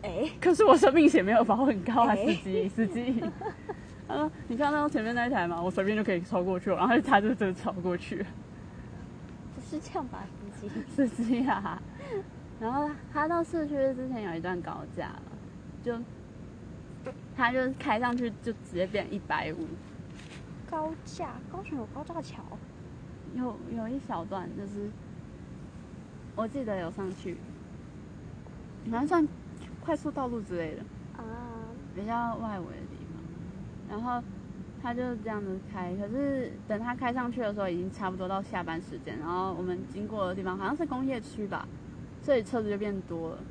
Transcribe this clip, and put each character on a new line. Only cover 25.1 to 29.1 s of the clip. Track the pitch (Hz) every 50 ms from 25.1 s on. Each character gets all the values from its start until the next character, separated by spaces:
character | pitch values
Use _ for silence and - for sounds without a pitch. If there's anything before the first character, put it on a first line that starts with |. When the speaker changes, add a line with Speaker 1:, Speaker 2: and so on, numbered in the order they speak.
| - - - - - - - - - - - - - - - - - - - - - - - - -
Speaker 2:
我 | 202 226
记 | 220 262 285 254
得 | 214 202 190
有 | 170 165
上 | 160 208 190 185 190
去， | - - 190 170 - - - - - - - - - - - - - - - - - - - - - - - - - - - - - - 220
好 | 226
像 | 233 285
算 | 302